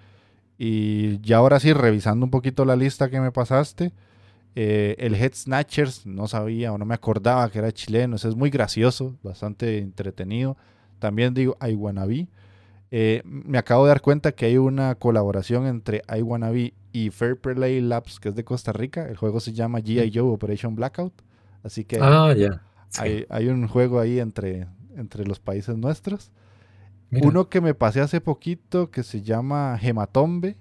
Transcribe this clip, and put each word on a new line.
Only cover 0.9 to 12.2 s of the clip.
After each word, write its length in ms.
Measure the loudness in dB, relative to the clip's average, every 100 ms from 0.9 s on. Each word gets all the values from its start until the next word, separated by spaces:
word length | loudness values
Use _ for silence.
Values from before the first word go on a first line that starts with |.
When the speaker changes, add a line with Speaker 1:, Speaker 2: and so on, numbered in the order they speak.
| 0 0 -2
Speaker 1:
ya 160 | 4 6
ahora 220 | 8 6
sí, 120 | 6
revisando 520 | 4 4 4 2 0
un 60 | 2
poquito 340 | 0 0 0
la 120 | 2 4
lista 340 | 2 0 -2
que 100 | 0
me 100 | -2
pasaste, 600 | -2 0 2 0 -2 -6 -6 _ _ _ _ _ -4
eh, 380 | 0 2 0 -2
el 160 | -2 0
Head 180 | 0
Snatchers, 720 | -2 -4 -2 -2 0 -2 -2 -12
no 220 | -8 -6
sabía 440 | -4 -4 -4 -4
o 60 | -4
no 60 | -4
me 80 |
acordaba 560 | -4 0 0 2 2 2
que 80 | 0
era 140 | -4
chileno. 440 | -4 -2 0 0 -2
Ese 120 | -4
es 80 | 0
muy 140 | 0
gracioso, 680 | 0 -2 2 0 0 -8 -10
bastante 560 | -14 -10 -10 -6 -4 -4
entretenido. 760 | -6 -8 -10 -8 -6 -4 -4 -6 _ _ _ -6
También 340 | -4 0 0
digo, 240 | 2 0 -2
I 140 | -4
Wanna 320 | -4 -4 -4 -4
Be. 220 | -4